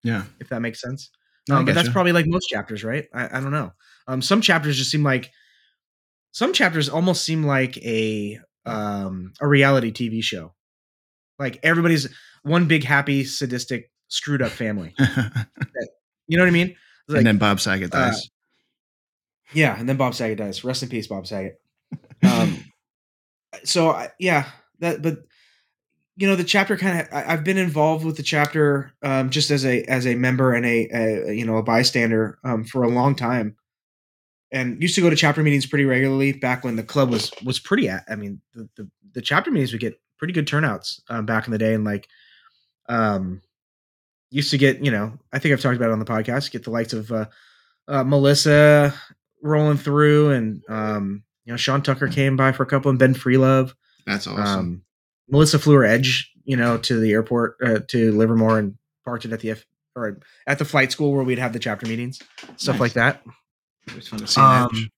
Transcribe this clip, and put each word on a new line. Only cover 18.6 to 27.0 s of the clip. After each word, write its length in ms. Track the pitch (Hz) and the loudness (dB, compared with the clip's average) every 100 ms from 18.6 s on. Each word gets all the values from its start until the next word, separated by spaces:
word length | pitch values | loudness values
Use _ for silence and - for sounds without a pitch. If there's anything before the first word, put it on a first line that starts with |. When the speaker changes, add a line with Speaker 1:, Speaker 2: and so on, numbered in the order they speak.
| _ _ _ _ _ _ _ _ _ | _ _ _ _ _ _ _ _ _
Speaker 2:
yeah, 260 | 151 147 101 | 2 2 2
and 80 | 120 | -2
then 100 | 135 | 0
Bob 160 | 131 | 0
Saget 240 | 110 113 107 | -2 -4 -4
dies. 260 | 104 95 | -6 -8
Rest 200 | 123 127 | -6 -6
in 60 | 127 | -6
peace, 180 | 123 107 | -8 -8
Bob 200 | 98 92 | -10 -8
Saget. 320 | 104 95 - _ _ _ | -8 -8 -12 _ _ _
Speaker 1:
<laughs> 320 | - _ - | -18 _ 2
Speaker 2:
Um, 400 | 185 117 - - - _ _ _ _ _ _ _ _ - | 2 4 0 -2 -12 _ _ _ _ _ _ _ _ -16
so 260 | - 180 160 | -4 0 2
I, 200 | - 120 - | 0 -6 -4
yeah, 260 | 185 156 135 - _ _ | 0 0 -2 -12 _ _
that, 220 | 165 - | -6 -2
but 180 | 160 151 - _ _ _ _ _ _ _ _ - | -4 -6 -12 _ _ _ _ _ _ _ _ -4
you 100 | 196 | 0
know, 80 | 196 | 0
the 80 | |
chapter 320 | 170 202 196 196 | 0 0 0 -2
kinda, 300 | 190 170 | -2 -2